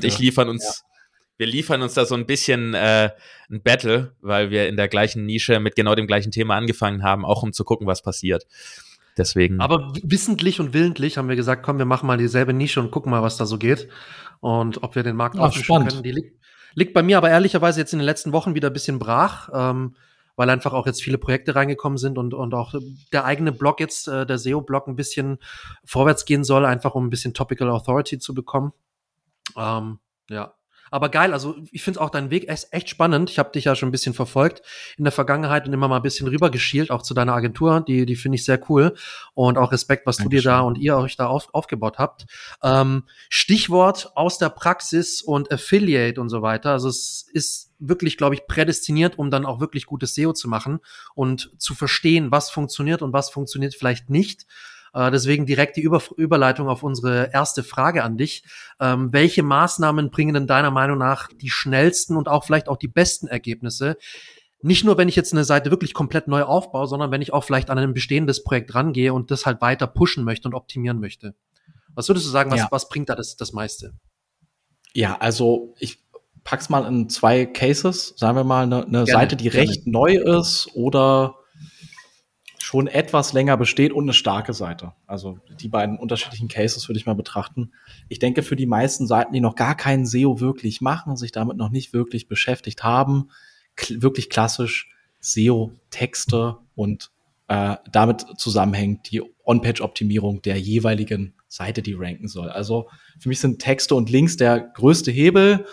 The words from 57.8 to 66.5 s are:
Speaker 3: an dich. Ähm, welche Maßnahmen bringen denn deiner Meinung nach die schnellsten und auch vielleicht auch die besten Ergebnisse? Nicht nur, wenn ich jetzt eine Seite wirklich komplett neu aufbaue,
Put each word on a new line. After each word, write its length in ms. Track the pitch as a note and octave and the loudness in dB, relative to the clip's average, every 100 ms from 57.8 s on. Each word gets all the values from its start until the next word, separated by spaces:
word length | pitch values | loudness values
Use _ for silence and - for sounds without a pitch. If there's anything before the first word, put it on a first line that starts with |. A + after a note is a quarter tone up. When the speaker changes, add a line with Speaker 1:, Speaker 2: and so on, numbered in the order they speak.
| C#3+ E3 | 0 0
Speaker 3:
an 140 | A#2 A2+ | -2 -2
dich. 260 | D3+ - _ - - - | -4 -6 _ -20 -18 -4
Ähm, 320 | C3 B2+ C3 | -2 0 0
welche 300 | C#3+ E3 F3 | 4 4 4
Maßnahmen 680 | D3 C#3 E3+ - D#3 D3+ C#3+ | 2 4 2 2 0 2 0
bringen 220 | - D#3 | 0 0
denn 140 | D3 C3+ | 0 2
deiner 240 | C3+ C#3+ | 2 4
Meinung 260 | C3+ C#3 C#3+ | 2 2 2
nach 300 | C3 C3+ - | 0 -2 -6
die 200 | - B2+ | -12 -6
schnellsten 640 | - C#3 C3 E3 F3 - D#3+ | -4 0 4 4 2 -2 -2
und 100 | D3 | 2
auch 160 | D3 | 0
vielleicht 240 | - D#3 - | 2 0 0
auch 100 | C3+ | -6
die 100 | B2+ | -2
besten 380 | E3 F3 - D3+ | 2 2 0 -6
Ergebnisse? 720 | A#2+ A#2 A2+ B2 - C#3 D3+ - - - - _ _ | -8 -6 -6 -8 -4 -4 -4 -12 -20 -20 -20 _ _
Nicht 220 | D3 F#3 | 2 4
nur, 120 | G#3+ F3+ | 6 6
wenn 120 | F3+ | 4
ich 40 | |
jetzt 200 | F3 E3 | 2 2
eine 100 | D#3 | 0
Seite 260 | C#3+ D3 C#3+ | 4 2 4
wirklich 220 | F#3 E3 | 0 0
komplett 340 | - C#3+ D#3+ D3 | -4 -2 -2 0
neu 160 | C#3+ | 0
aufbaue, 440 | C#3 | 2